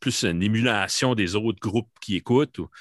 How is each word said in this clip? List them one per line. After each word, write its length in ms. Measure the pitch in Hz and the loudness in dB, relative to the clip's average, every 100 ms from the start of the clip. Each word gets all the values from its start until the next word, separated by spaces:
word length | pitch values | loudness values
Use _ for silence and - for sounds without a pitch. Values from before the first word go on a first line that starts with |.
plus 240 | 135 - | -4 -2
une 180 | 104 85 | 0 2
émulation 720 | 101 110 123 107 95 - 131 | 2 2 2 2 0 0 0
des 220 | 113 90 104 | 2 0 0
autres 240 | 113 98 | -2 -4
groupes 300 | 110 110 113 - | -2 -2 -4 -12
qu'il 160 | - 90 | -4 -4
écoute, 420 | - 123 147 - | 2 2 2 -4
ou... 100 | 82 - | -12 -12